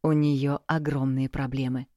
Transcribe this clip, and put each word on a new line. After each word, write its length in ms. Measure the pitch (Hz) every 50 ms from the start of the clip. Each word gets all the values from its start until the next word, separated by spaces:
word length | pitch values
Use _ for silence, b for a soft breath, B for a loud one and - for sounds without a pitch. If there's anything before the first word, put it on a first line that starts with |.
у 100 | - 160
нее 480 | 156 151 147 147 143 135 139 143 143 - _
огромные 600 | - 156 160 151 147 147 139 131 135 131 135 135 131
проблемы. 580 | - - 135 127 127 135 131 127 127 127 131 _ _